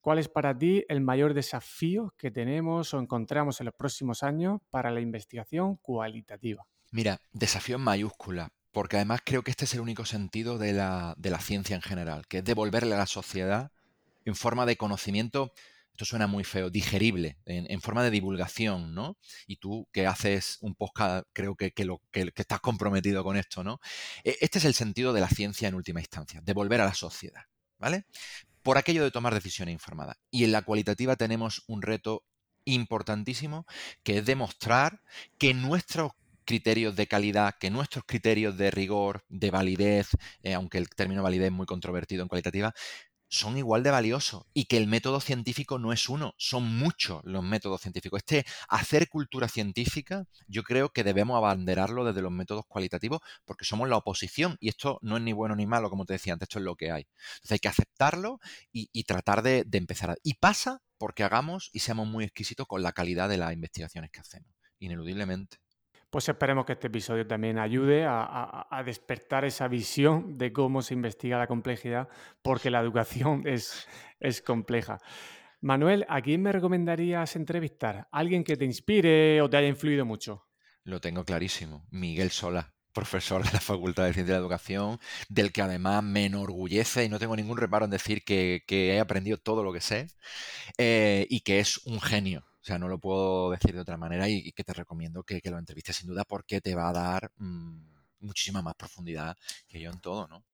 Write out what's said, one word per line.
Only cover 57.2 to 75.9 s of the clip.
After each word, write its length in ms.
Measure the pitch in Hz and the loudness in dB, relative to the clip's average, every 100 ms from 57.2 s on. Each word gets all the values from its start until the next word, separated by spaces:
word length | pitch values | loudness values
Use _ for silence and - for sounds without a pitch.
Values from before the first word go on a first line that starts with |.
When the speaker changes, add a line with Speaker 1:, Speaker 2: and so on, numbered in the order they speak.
| - | -18
Speaker 2:
Entonces 180 | - - | -16 -2
hay 60 | 107 | 0
que 100 | 104 | 0
aceptarlo 680 | - - _ 135 170 202 254 - - _ | 0 0 _ 2 2 -4 -8 -14 -20 _
y, 160 | 117 110 | -10 -8
y 120 | 117 | -8
tratar 380 | - 90 - 101 | -2 0 4 4
de, 220 | 113 131 | 6 4
de 140 | 113 104 | 4 0
empezar 320 | 87 - 82 | 0 -4 -4
a... 60 | 87 | -2
y 120 | - | -2
pasa 480 | - 185 214 - 262 _ _ | 4 4 4 -2 -4 _ _
porque 260 | 107 - | -8 0
hagamos 460 | 101 110 147 185 - | 2 2 2 -6 -8
y 80 | 107 | -6
seamos 260 | - 113 107 | -2 -2 -2
muy 180 | 110 | -2
exquisitos 420 | 107 - 101 - 135 | -4 -6 -10 -8 -6
con 160 | 95 | 0
la 100 | 90 | 0
calidad 360 | - 87 87 95 | 0 0 0 2
de 80 | 98 | 2
las 160 | 85 | 0
investigaciones 580 | 82 82 - 82 85 80 | -4 -8 -8 -10 -10 -14
que 100 | - | -16
hacemos, 340 | - 90 - _ _ _ | -20 -20 -20 _ _ _
ineludiblemente. 800 | 98 85 82 95 101 92 98 - _ _ _ _ _ 151 | -10 -8 -6 -4 -4 -4 -8 -18 _ _ _ _ _ -4
Speaker 1:
Pues 120 | - | -2
esperemos 360 | 143 135 135 | 0 2 2
que 80 | 127 | 0
este 140 | 127 127 | -4 -4
episodio 400 | 110 101 113 110 | -4 -2 -2 0
también 320 | 110 110 110 | -2 0 0
ayude 460 | 107 123 139 147 | 0 2 4 4
a, 180 | 160 117 | 4 0
a, 460 | 113 127 120 - - | -2 -6 -8 -10 -8
a 120 | 135 | -6
despertar 600 | 127 117 - 123 - 135 | -6 -8 -6 -8 -2 0
esa 220 | 139 - 127 | 0 -2 -2
visión 720 | 123 110 - 143 160 180 139 | -2 -2 4 6 4 0 -4
de 140 | 123 | -4
cómo 280 | 110 135 135 | 2 2 2
se 140 | 123 | -2
investiga 420 | 127 117 - 123 123 | -4 -4 -4 -2 0
la 120 | 120 | 0
complejidad, 600 | 120 127 120 123 120 131 - - _ | -2 -2 -4 -2 -2 -4 -10 -20 _
porque 280 | - 127 131 | 0 2 4
la 100 | 123 | 2
educación 600 | 117 117 113 127 131 143 | 2 2 0 0 0 2
<laughs> 40 | 147 | 0
es, 400 | 123 - - - - - - | -2 -2 -10 -14 -18 -20 -6
es 200 | 139 117 | -4 -2
compleja. 580 | - 117 107 120 107 104 - - - - - _ | 0 -2 2 0 0 -8 -10 -18 -18 -20 -20 _
Manuel, 460 | 143 135 156 | 0 4 6